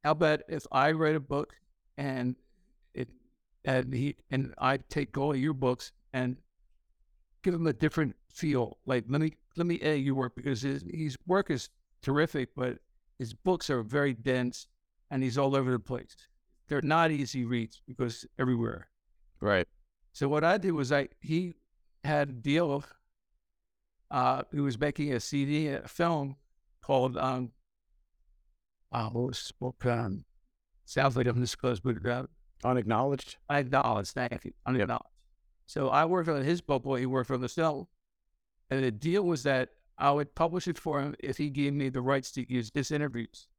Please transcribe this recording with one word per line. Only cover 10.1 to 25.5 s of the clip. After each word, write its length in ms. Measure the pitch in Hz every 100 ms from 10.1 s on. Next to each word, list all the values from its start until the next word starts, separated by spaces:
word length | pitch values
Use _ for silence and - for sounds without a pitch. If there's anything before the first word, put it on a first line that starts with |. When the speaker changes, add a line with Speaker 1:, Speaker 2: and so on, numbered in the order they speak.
Speaker 1:
work," 220 | 135 127 -
because 260 | 139 120
his, 220 | 139 139 87
his 280 | 160 151 131 -
work 240 | 185 196
is 200 | 135 - _ _ _
terrific, 480 | - 143 160 147 123
but 240 | - 127 - _ _ _ _
his 160 | 117
books 340 | 107 185 180 -
are 140 | 131
very 320 | 107 143 143
dense 540 | 117 120 127 123 - - _ _ _ _
and 140 | 139
he's 120 | 131 123
all 200 | 135 135
over 160 | 127
the 60 | 123
place. 360 | - 123 - - - _ _ _ -
They're 120 | 147
not 280 | 147 160 165
easy 340 | 147 135 131
reads 380 | 120 123 113 - -
because 380 | 123 123 113 - -
everywhere. 500 | 127 120 113 - - _ _ _ _ _
Speaker 2:
Right. 260 | 101 98 87 _ _ _ _
Speaker 1:
So 160 | - 139
what 160 | 151
I 120 | 165 202
did 140 | 185
was 220 | 160 127
I, 160 | 143 139 _
he 340 | - 160 180 - _ _ _ _
had 280 | 143 147 143
a 20 |
deal, 500 | 123 139 151 170 139 - - _ _ _ _ _ _ _ _ _ _ _
uh, 320 | 135 127 131 -
he 100 | 143
was 200 | 143 113
making 320 | 147 - 147
a 80 | 123
C 240 | - 139
D, 240 | 139